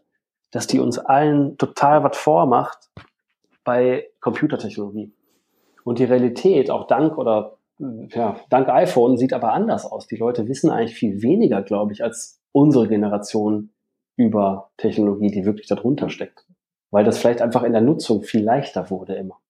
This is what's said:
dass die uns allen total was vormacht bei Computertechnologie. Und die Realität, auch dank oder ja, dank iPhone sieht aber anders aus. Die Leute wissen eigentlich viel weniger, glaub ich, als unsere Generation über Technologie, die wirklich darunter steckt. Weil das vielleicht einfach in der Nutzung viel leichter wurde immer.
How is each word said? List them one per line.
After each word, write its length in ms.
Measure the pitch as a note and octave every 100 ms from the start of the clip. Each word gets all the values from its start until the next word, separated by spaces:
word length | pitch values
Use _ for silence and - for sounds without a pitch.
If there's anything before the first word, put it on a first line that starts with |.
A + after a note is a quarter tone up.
| _ _ _ _ _
dass 160 | A#2+ -
die 120 | C3
uns 200 | B2+ -
allen 580 | - C3+ D3+ C#3+ C#3 -
total 460 | B2+ - C#3+ D3+
was 140 | C#3 -
vormacht 720 | - D#3+ D3+ B2 C3 - _ - - _ _ _ _ _
bei 440 | - B2 B2+ B2+ - _
Computertechnologie. 920 | B2 A2+ - B2+ G#2+ G#2 G2+ G#2+ G#2 _ _ _ _ _ _ _
Und 140 | - A#2+
die 60 |
Realität, 640 | A#2+ B2+ B2 A#2+ F#3 D#3+ A#2
auch 160 | G#2+ -
dank 320 | B2 D#3 D#3
oder 400 | A#2 G#2+ G#2+ - _ _ C#3 A2+ -
ja, 260 | A#2 A2+ - -
dank 200 | C3 C3
iPhone 480 | C3+ F3 B2+ A#2+ A#2+
sieht 160 | C3
aber 200 | C3 A#2
anders 320 | C3+ A3 G#2+ -
aus. 220 | A2 -
Die 80 | A2
Leute 320 | A#2 B2 A2+
wissen 220 | C3+ D#3+
eigentlich 260 | A2 A2+ -
viel 260 | A2 G2
weniger, 400 | A2+ G3+ F#3 G2+
glaub 300 | G2 G#2 G#2
ich, 120 | G#2
als 360 | A#2 - - _ _
unsere 360 | C#3+ D3 B2+ G#2+
Generation 840 | G#2+ G#2 G#2 - A2 G#2+ G#2+ G#2+ _ _ _ _ -
über 540 | A#2 G#2 G2 F#2+ - -
Technologie, 540 | A2 G#2 G#2 G2+ G#2
die 140 | G2+ F#2+
wirklich 220 | G#2+ -
darunter 420 | G2+ A#2 C#3+ E3
steckt. 360 | - G2+ _ _ _ _ _ _
Weil 120 | G#2 G#2+
das 120 | -
vielleicht 240 | A#2+ A#2+
einfach 220 | A#2 A#2+
in 80 | A#2+
der 80 | A2+
Nutzung 420 | A#2 E3 - G#2
viel 200 | - A2
leichter 460 | G#2+ C3 C#3 - -
wurde 260 | F#2+ F#2+ F#2+
immer. 220 | F#2+ - _